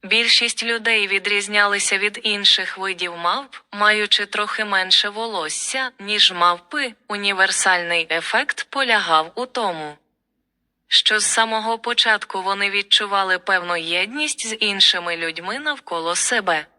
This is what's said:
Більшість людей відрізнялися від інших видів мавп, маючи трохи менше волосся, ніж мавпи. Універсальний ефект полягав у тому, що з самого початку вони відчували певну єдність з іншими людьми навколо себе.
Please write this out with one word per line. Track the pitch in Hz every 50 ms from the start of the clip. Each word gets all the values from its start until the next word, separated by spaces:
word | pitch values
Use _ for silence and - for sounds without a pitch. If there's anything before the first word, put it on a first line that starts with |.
| -
Більшість | 190 196 226 233 226 233 - 240 233 - - 226
людей | 233 233 233 214 233 226 214 202
відрізнялися | 196 196 196 190 208 208 202 202 202 208 208 208 202 202 202 196 - 202 196
від | 196 208 208 240 240
інших | 220 208 202 202 196 - 196 190 180 - 190
видів | 190 196 190 175 180 175 170
мавп, | 170 170 170 190 254 277 262 - - _ _ -
маючи | 202 208 208 214 214 208 202 - - 208
трохи | 202 - 208 208 208 - - 220
менше | 208 196 190 185 185 185 - - 208
волосся, | 202 214 226 233 214 185 160 151 156 - - - - 262 262 254 247 _
ніж | 202 202 208 208 202 - 190
мавпи. | 180 170 175 175 175 - _ - 302 277 247 220 _ _ _
Універсальний | 208 202 202 202 196 185 190 190 190 - - 196 185 175 175 170 170 170 165 165
ефект | 160 165 160 - - 226 285 285 - - - _
полягав | - 269 269 247 226 208 190 170 165 156 156 165 -
у | - 247
тому, | 254 _ 247 226 196 175 160 156 151 147 _ _ _ _ _ _ _ _ _ _ _ _ _ _ _ _ _ _ _
що | - - - - 220 214
з | 208
самого | - - - 226 226 220 220 214 220 226 226
початку | 226 240 240 233 - 233 214 208 - - - 190 185
вони | 190 196 196 202 202
відчували | 196 202 202 202 - - 214 202 196 196 196 190 185 180
певну | - - 190 185 175 175 175
єдність | 170 160 165 170 180 190 208 240 294 302 302 - - -
з | 226 220
іншими | 220 214 208 202 196 190 - - 180 175 175 170
людьми | 165 165 165 160 165 170 185 214 269
навколо | 294 302 294 269 _ - 175 170 165 165 175
себе. | 175 - - 247 233 202 190 165 156 151 _ _